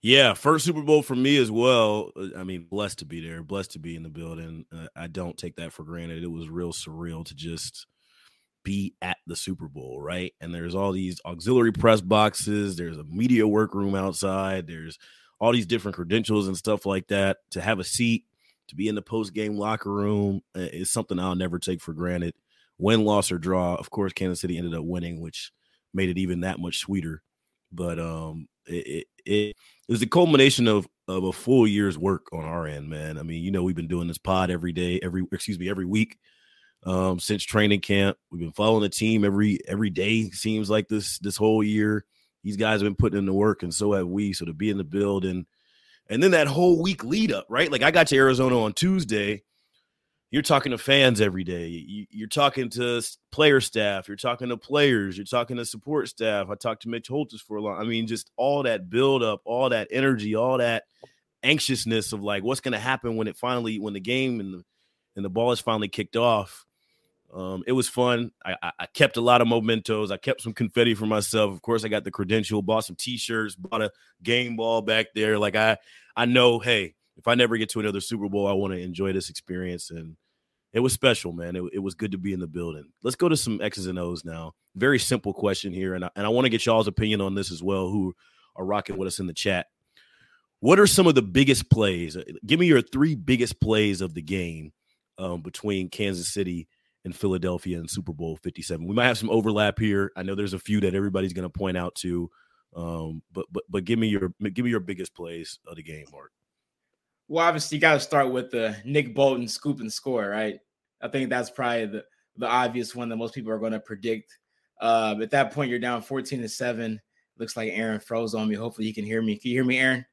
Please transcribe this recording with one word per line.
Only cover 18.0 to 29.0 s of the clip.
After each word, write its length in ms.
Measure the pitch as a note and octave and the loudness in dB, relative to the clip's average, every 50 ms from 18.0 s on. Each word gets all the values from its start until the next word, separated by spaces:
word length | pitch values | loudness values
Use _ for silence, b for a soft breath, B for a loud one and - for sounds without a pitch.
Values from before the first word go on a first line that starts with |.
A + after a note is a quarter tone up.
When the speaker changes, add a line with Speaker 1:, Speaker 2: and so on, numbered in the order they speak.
| A#2+ A#2 A2+ A2+ _ _ _ _ _ _ _ _ _ | 2 2 2 0 _ _ _ _ _ _ _ _ _
Speaker 1:
to 80 | - - | -16 -8
be 120 | D2 G2+ | -4 -4
in 60 | G#2+ G#2+ | -2 -2
the 80 | G#2 | -4
post-game 560 | - - A2+ A2 G#2+ F#2+ E2 G#2+ G#2+ G#2 G#2 | -6 -4 -4 -4 -4 -4 -4 -6 -4 -4 -4
locker 340 | G2+ G2+ G#2+ A2 G#2+ - G2+ | -4 -2 -2 -2 -4 -4 -4
room, 500 | G2+ G2+ G2+ G#2 G#2+ G#2 G2+ G2+ G2 F#2+ _ _ _ | -2 0 0 2 2 2 2 0 -2 -4 _ _ _
uh, 120 | F#2 F2+ - | -8 -8 -8
is 200 | - F2 F#2 - | -6 -6 -6 -4
something 280 | - A#2 A2 _ G2 F2 | -2 -4 -2 _ -4 -2
I'll 140 | F#2 F#2+ F2+ | -2 -2 -2
never 240 | F#2 F#2 F2+ E2+ | -2 -2 -2 -4
take 240 | F2 - - F#2 E2 | -6 -4 -4 -6 -6
for 120 | - - D#2+ | -6 -12 -8
granted. 420 | D2+ F2 F2+ F2+ F2 F2 E2+ - _ _ _ _ _ _ _ _ | -6 -4 -4 -2 -2 -4 -6 -8 _ _ _ _ _ _ _ _
Win, 280 | - F2+ G2+ A#2 A2 G#2+ | -2 2 4 4 4 4
loss, 260 | G#2 G#2 G2+ F#2 - | 4 4 4 2 0
or 80 | F#2 F2 | -4 -2
draw. 340 | D#2 F#2 F#2+ F#2 F2+ F2 F2 | 0 0 0 2 2 0 -2
Of 160 | - - - | -4 -8 -8
course, 240 | - G#2+ G2 F#2+ - | -4 -4 -4 -4 -4
Kansas 260 | - F#2+ F#2 F2+ - | -4 -4 -4 -4 -4
City 160 | - F2+ F2 | -4 -4 -4
ended 200 | E2 F2 E2+ E2 | -4 -4 -6 -6
up 80 | E2 D2+ | -6 -6
winning, 360 | E2+ F2+ F2+ F2 E2+ E2+ D#2+ | -4 -4 -4 -6 -8 -10 -10
which 320 | E2 D#2+ - - - - _ _ _ _ _ _ _ _ - | -12 -12 -12 -14 -14 -14 _ _ _ _ _ _ _ _ -2
made 140 | F#2 F#2+ F2+ | -2 0 0
it 100 | F2 F#2+ | 0 -2
even 220 | F#2+ F2+ F2+ F2 | -2 -2 -2 -2
that 180 | F2+ F#2 F2 - | -2 -4 -4 -6
much 180 | F2 F2 - | -6 -6 -6
sweeter. 460 | - - - G2+ F#2+ D#2 D#2+ D#2+ D#2 _ _ _ _ _ _ _ _ _ _ | -6 -4 -2 -4 -4 -4 -6 -10 -12 _ _ _ _ _ _ _ _ _ _
But, 260 | F2+ F2 F2+ F2 E2+ | -10 -6 -6 -4 -4
um, 500 | E2 E2+ E2 E2 D#2+ D#2+ D#2+ D#2 D#2+ D2 _ _ _ _ | -4 -6 -6 -8 -8 -10 -10 -10 -12 -14 _ _ _ _
it, 180 | - E2+ F2 - | -8 -8 -8 -6
it, 220 | - D2 D#2+ | -6 -8 -8